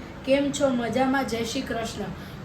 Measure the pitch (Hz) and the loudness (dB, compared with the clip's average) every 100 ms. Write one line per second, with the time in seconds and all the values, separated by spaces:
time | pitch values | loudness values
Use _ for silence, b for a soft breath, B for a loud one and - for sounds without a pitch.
0 | B B - 277 277 269 277 247 233 233 | B B 2 4 4 2 2 2 2 2
1 | 262 269 240 226 233 269 - 226 220 - | 4 2 0 -2 -2 -4 -4 -4 -4 -4
2 | 208 - B B | -6 -6 B B